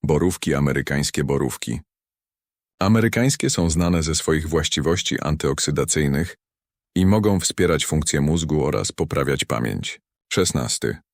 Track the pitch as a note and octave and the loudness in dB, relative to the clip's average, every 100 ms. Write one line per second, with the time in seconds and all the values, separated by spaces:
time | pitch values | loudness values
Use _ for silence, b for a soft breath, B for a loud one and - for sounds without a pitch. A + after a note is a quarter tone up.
0 | C#2+ D2+ E2+ F#2 - C#2+ C#2+ C2+ C2+ C#2+ | 2 2 2 0 -2 0 2 0 -2 -2
1 | C#2+ - C#2 C#2 C2 - - A#1+ - _ | -2 -2 -2 0 -2 -4 -8 -8 -8 _
2 | _ _ _ _ _ _ _ _ F#2+ A2+ | _ _ _ _ _ _ _ _ 4 4
3 | A2+ A2+ B2+ C#3+ - C#3+ E2+ D#2+ E2+ E2+ | 4 2 2 2 -2 0 0 2 2 2
4 | D#2 D#2 - D#2+ D#2 D#2+ D#2 - D#2 E2+ | 0 -2 0 0 2 -2 0 -2 0 0
5 | - - - D#2 D2+ C#2 - D2 C#2 - | -2 -2 -2 -2 -2 -2 -2 -2 0 0
6 | D2 C#2 E2 - _ _ _ _ _ - | 0 0 -2 -8 _ _ _ _ _ 2
7 | F#2 G#2+ G#2 G2 - - F2 D#2+ - D#2 | 4 4 4 2 -2 0 2 2 0 -2
8 | D2+ D2+ C#2+ E2 D#2+ D2+ C#2 G#1 - - | 0 0 0 0 0 0 0 -2 -4 -4
9 | D#2+ - C#2 C#2 - A#1 A#1 G1+ G1+ - | -4 -2 0 -2 -2 -2 -2 -4 -8 -12
10 | _ _ _ - F2+ C#2+ A#1+ - A1+ - | _ _ _ 0 0 0 -4 -4 -4 -6
11 | _ | _